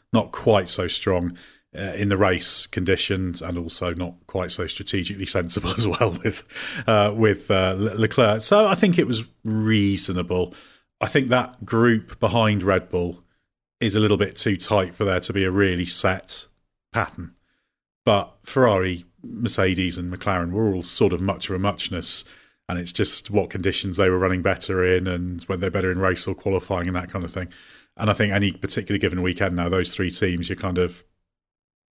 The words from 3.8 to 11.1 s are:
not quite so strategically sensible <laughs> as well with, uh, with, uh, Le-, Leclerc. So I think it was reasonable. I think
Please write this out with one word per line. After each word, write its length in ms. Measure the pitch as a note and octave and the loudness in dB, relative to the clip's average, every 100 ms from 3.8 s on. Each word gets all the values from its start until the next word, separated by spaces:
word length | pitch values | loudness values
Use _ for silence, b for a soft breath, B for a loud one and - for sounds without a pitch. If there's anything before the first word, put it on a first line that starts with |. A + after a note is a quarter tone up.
| F2+ | -4
not 200 | E2+ F2 - _ | -4 -8 -10 _
quite 280 | F#2+ F2+ | -6 -4
so 140 | - E2+ | -4 -6
strategically 580 | - G2 G2 F2 G2 F#2+ | -8 -4 -4 -4 -6 -4
sensible 480 | G2 E2+ - E2 | -2 -2 -2 -2
<laughs> 40 | G2+ | -2
as 80 | A2 | 0
well 320 | E2+ A2+ E2+ | 2 0 0
with, 200 | A2+ - - B B E3+ A#2 | -6 -6 -10 B B -6 2
uh, 240 | G#2+ G#2 | 4 4
with, 380 | A2 A2 G2 - | 4 2 2 0
uh, 240 | G2 F#2+ F#2+ | 2 2 0
Le-, 220 | G#2+ G#2 | -2 0
Leclerc. 420 | G#2+ - A2 G#2+ | 0 4 4 4
So 240 | - G#3 G#3+ | 4 6 4
I 80 | F#3 | 4
think 220 | G#3 F3 | 2 4
it 80 | C3+ | 0
was 200 | A2 A2+ _ | -2 -6 _
reasonable. 1080 | A2 A2 G#2+ G#2+ G2+ F#2+ - F2+ F2 F2+ F2 B B B B - | -4 0 2 4 2 2 0 0 -2 -2 -2 B B B B -6
I 60 | |
think 200 | G#2+ | 0